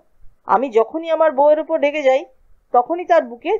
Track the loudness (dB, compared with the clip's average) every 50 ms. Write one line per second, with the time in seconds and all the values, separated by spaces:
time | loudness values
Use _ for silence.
0 | _ _ _ _ -20 -20 _ _ -4 -2 -2 0 0 0 0 0 0 0 -4 -10
1 | -6 -4 0 0 0 0 2 2 2 2 2 2 0 -4 -4 -2 -2 -2 -2 0
2 | 0 0 0 0 -2 -6 _ _ _ _ -20 _ _ _ 0 0 0 0 -4 -6
3 | -2 0 0 0 0 -2 -10 -10 -6 -4 -4